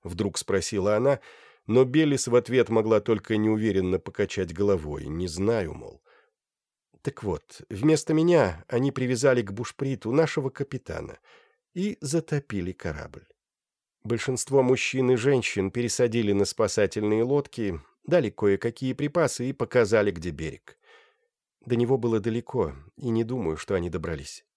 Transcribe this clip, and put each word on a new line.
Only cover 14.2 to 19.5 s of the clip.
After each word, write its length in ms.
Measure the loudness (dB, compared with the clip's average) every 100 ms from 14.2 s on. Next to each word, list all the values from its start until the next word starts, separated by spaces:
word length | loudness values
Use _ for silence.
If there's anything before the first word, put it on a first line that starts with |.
| -2 -4 2 2
мужчин 480 | 4 2 0 0 2
и 40 | 2
женщин 560 | 4 2 0 -2 -2
пересадили 600 | -2 -4 0 0 2 2
на 120 | 2 2
спасательные 760 | 2 0 2 0 0 0 0
лодки, 560 | 2 0 -2 -4 -4 -4 -10 _ 0
дали 240 | 0 0
кое-какие 640 | 2 2 2 0 -4 -6
припасы 560 | -4 -2 0 0 0
и 40 | -6